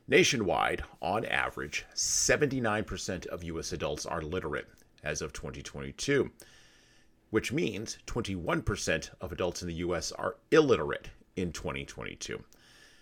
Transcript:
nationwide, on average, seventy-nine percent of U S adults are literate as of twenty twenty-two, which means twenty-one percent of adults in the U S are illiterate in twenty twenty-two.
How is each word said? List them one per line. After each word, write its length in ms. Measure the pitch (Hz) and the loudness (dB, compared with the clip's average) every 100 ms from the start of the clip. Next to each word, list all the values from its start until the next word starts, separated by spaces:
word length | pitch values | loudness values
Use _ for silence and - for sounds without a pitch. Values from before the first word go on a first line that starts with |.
| - | 2
nationwide, 720 | 147 - 123 98 64 52 85 - - | 6 6 4 2 4 2 0 -6 -6
on 240 | 82 104 - | -2 0 0
average, 600 | 67 65 - 73 - - | 0 0 -4 -6 -6 -6
seventy-nine 920 | - - - - 127 147 131 113 104 101 | -4 0 2 4 4 4 2 0 0 -2
percent 400 | 95 - 90 - | -6 -4 -6 -6
of 160 | 87 | -8
U 160 | 85 80 | -6 -6
S 140 | 73 | -4
adults 320 | 82 76 - - | -2 -2 -2 -4
are 160 | 82 | -4
literate 460 | 76 90 - 69 - - - _ | -2 -2 -2 -4 -6 -14 -20 _
as 180 | 73 78 | -4 -4
of 100 | 78 | -4
twenty 300 | - 76 69 | -6 -8 -10
twenty-two, 680 | 69 71 69 - - 143 98 - - - - - _ - - _ _ | -10 -8 -8 -4 2 4 2 -2 -20 -20 -20 -20 _ -20 -20 _ _
which 240 | 107 - | 0 2
means 440 | 139 170 92 110 - - | 0 -2 -2 -6 -10 -6
twenty-one 560 | 123 104 95 82 170 | -4 -4 -4 0 0
percent 500 | - 101 - 80 - - | 0 -2 0 0 -2 -10
of 100 | 87 | -8
adults 300 | 87 90 - | -2 -2 -2
in 60 | 87 | -6
the 80 | 82 | -2
U 200 | 87 87 | -2 0
S 160 | - | -2
are 240 | - 95 - _ | -4 -4 -4 _
illiterate 580 | 160 147 101 73 - - - - - | 8 8 6 4 -4 -8 -16 -10 -4
in 160 | 90 | -4
twenty 340 | - - 69 71 | -4 -4 -4 -6
twenty-two. 560 | - 53 50 - - - - - - - - | -8 -10 -8 -8 -8 -10 -20 -20 -20 -20 -20